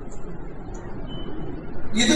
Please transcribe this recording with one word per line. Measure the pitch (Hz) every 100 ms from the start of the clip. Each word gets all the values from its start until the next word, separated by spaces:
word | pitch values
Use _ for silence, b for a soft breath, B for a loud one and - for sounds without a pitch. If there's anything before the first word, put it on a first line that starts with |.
| - - - - - - - - - - - 1077 1077 - - - - - -
இது | 208 233